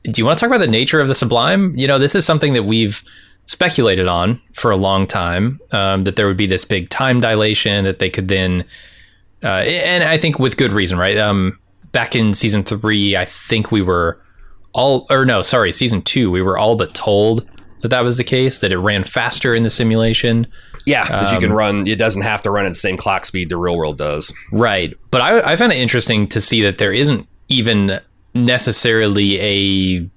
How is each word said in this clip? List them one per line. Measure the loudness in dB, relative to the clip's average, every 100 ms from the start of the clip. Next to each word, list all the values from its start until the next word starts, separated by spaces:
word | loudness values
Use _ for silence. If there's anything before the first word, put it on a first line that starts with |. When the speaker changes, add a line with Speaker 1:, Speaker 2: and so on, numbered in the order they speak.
| -4
Speaker 1:
do | 0
you | 2
wanna | 2
talk | 2
about | 2
the | 2
nature | 2 2 2
of | 2
the |
Sublime? | 0 2 2 2 2 0 0
You | 0
know, | 2
this | 2 2
is | 2
something | 2 2
that | 0
we've | 0 0 0 -4 -12 -20 -20 -20 -12
speculated | -2 -2 2 2 2 2
on | 0 0 -2 _
for | -4 0
a | 2
long | 2 2 0
time, | -2 -2 0 -2 -4 -6
um, | -2 0 0 0
that | 0
there | 0
would | 2
be | 0
this | 0 -2
big | -4 -4
time | -4 0 2
dilation | 2 2 0 0 0 0
that | -2 -2
they | -4
could | -4 -2
then, | 0 0 -2 -4 -14 -20 -20 -20 _ _ _
uh, | -4 -2 -2
and | -2 0 0
I | 2 2
think | 0 0
with | -2 0
good | 0
reason, | 2 0 0
right? | 0 2
Um, | 2 2 0 -4 _ _ -6
back | -4 -2 0
in | 0
season | 0 0 -2
three, | -2 -4 -2 0 0 0
I | -4
think | -10 -4 -4 0
we | -2
were | 0 0 -2 -4 _ -20 -20 -20 -8
all, | -2 0 0 0
or | 2
no, | 2 2
sorry, | 2 2 0
season | 0 -2 -2
two, | -2 0 0
we | 0
were | 0 0
all | 2 0
but | -2 -4
told | 0 2 2 0 -4 -20 -20 -10
that | -2
that | 0
was | 0 -2
the |
case, | -2 0 0 0
that | -2
it | 0
ran | 0 -2
faster | -2 -4 -4 -2 0
in | 0
the | 0
simulation. | 0 0 2 2 0 0 0 -2 -8 -20 -10 -2
Speaker 2:
Yeah, | 0 0
that | -2 0
you | 0
can | 0
Speaker 1:
Um, | 2
Speaker 2:
run, | 0 0 -2
it | 0
doesn't | 0 0
have | -4 -4
to | -2
run | -2 -2
at |
the | -2
same | -4 -2
clock | -2 -2 -4
speed | -6 -6
the | -4
real | -2 -2
world | -4 -4
does. | -6 -4 -6 -10 -6
Speaker 1:
Right. | 0 0 0 -4 -8 -4
But | 0
I, | 2 2 2
I | 2
found | 2
it | 2
interesting | 0 0 0 0 0
to | -2
see | 0 2
that | 0 0
there | 0
isn't | 2 2 0 -4 -20 -4
even | -2 2 2 0 -4 -10 _ _
necessarily | -2 0 2 0 0 2 2 2 2 2 0
a | 0 0 0 0 0 -2 -6